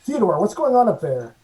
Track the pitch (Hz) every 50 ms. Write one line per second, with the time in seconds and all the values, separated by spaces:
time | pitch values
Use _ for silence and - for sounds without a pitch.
0 | _ - 285 294 220 185 165 147 170 208 - - 320 285 247 247 247 233 180 -
1 | - 147 135 127 120 117 - _